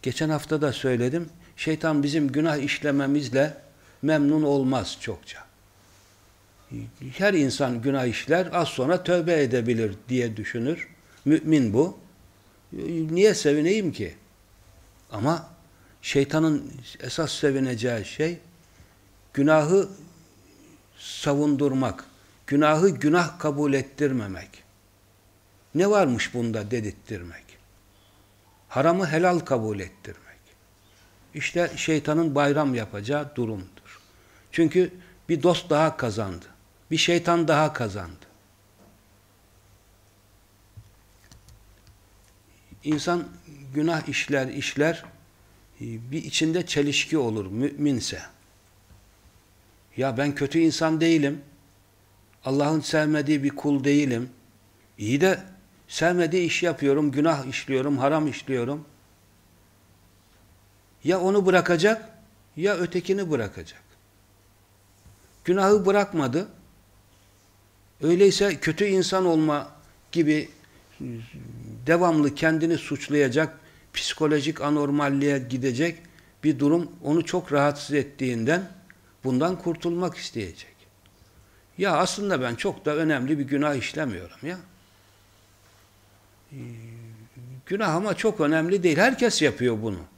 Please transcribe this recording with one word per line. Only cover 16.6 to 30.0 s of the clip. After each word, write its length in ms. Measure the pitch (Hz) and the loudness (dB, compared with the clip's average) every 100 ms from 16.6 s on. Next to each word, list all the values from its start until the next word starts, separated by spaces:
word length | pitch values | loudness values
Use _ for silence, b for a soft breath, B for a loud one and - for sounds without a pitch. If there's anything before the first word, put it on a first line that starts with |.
| 143 - 117 - | -4 -16 -20 -14
esas 320 | 127 - 156 | -10 -6 -6
sevineceği 720 | - 151 135 131 120 120 117 | 0 0 2 -2 -2 -2 -4
şey, 340 | 95 - 156 170 - _ b b b b b _ _ | -6 -4 -4 -4 -14 _ b b b b b _ _
günahı 540 | - 143 156 151 196 190 - - - _ _ _ - - - _ - | 0 4 6 6 2 2 -6 -20 -20 _ _ _ -20 -20 -20 _ -20
savundurmak, 1080 | - - 151 143 151 139 143 131 127 - - b b b - | -16 -6 -2 2 2 2 2 2 -2 -4 -16 b b b -2
günahı 420 | 143 151 156 196 | 2 4 6 4
günah 500 | 135 151 175 165 - | 4 2 2 2 -2
kabul 340 | 151 143 147 | -4 0 0
ettirmemek. 920 | 135 131 - 143 131 101 90 - - _ _ _ _ _ _ _ _ _ _ _ | 0 -2 -2 0 0 -4 -10 -14 -20 _ _ _ _ _ _ _ _ _ _ _
Ne 160 | 147 196 | 0 2
varmış 440 | 208 160 117 - | 4 4 0 -4
bunda 360 | 123 117 110 104 | -4 -4 -4 -4
dedirttirmek? 760 | 120 107 - - 101 87 82 - - _ _ _ _ _ _ _ _ _ _ _ | -4 -6 -10 -14 -12 -12 -18 -20 -20 _ _ _ _ _ _ _ _ _ _ _
Haramı 380 | 127 151 180 175 | 0 2 2 0
helal 320 | 156 180 175 | 2 2 2
kabul 420 | 156 131 110 101 | 0 -2 -2 -6
ettirmek. 580 | 90 - | -8 -14